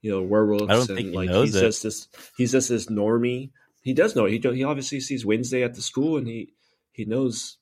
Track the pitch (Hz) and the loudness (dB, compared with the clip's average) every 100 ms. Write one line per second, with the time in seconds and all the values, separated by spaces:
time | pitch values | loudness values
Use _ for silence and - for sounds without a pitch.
0 | 107 98 92 104 107 104 104 107 123 95 | -2 -2 2 4 4 2 4 2 2 -2
1 | 95 90 92 92 143 101 113 107 110 - | -4 -4 2 4 4 4 2 2 -6 -8
2 | - - - - 123 131 127 117 110 107 | -14 -20 -20 -2 2 2 2 -2 -2 -2
3 | 104 117 120 123 139 _ _ _ 127 131 | 2 2 0 -4 -10 _ _ _ -4 2
4 | 214 170 101 113 127 123 135 139 135 139 | 2 4 2 2 0 0 -2 -2 -4 -8
5 | 127 135 110 113 123 127 123 120 104 - | -6 -6 0 0 0 -2 -2 -4 -6 -2
6 | 151 156 120 113 - _ _ _ _ - | 0 -2 -4 -8 -12 _ _ _ _ -10
7 | 104 117 131 117 - - | -4 0 -2 -4 -10 -16